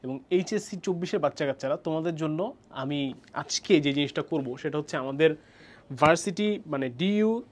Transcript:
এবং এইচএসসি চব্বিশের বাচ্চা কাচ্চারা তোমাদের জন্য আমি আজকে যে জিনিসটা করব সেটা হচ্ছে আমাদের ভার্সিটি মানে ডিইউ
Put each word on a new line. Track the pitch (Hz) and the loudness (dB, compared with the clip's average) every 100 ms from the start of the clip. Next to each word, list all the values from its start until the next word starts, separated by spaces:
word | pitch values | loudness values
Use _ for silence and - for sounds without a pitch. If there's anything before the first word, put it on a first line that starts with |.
এবং | 127 135 - | -8 -10 0
এইচএসসি | 180 180 208 - 190 | 0 0 -4 -4 -8
চব্বিশের | 202 175 180 208 | -4 -4 -2 0
বাচ্চা | 147 - 143 | -2 0 -4
কাচ্চারা | 131 135 156 | -2 -4 -4
তোমাদের | 165 160 165 160 | -2 -2 -2 -2
জন্য | 156 156 214 - _ | -4 -2 -4 -6 _
আমি | 135 135 147 139 127 - | -8 -4 -2 -4 -6 -10
আজকে | 131 139 - - 170 | -10 -6 -6 4 4
যে | 143 | 6
জিনিসটা | 139 143 - | 0 -2 -2
করব | 143 160 131 123 | -4 -4 -4 -6
সেটা | 151 147 | -4 -6
হচ্ছে | 147 156 | -4 -6
আমাদের | 131 139 160 226 - - - - - 131 | -4 4 4 4 -10 -20 -20 -20 -16 4
ভার্সিটি | 151 170 - 180 208 208 160 | 6 6 2 -2 0 -2 -4
মানে | 139 131 | -4 -4
ডিইউ | 123 190 208 214 226 - | 0 0 4 2 0 -6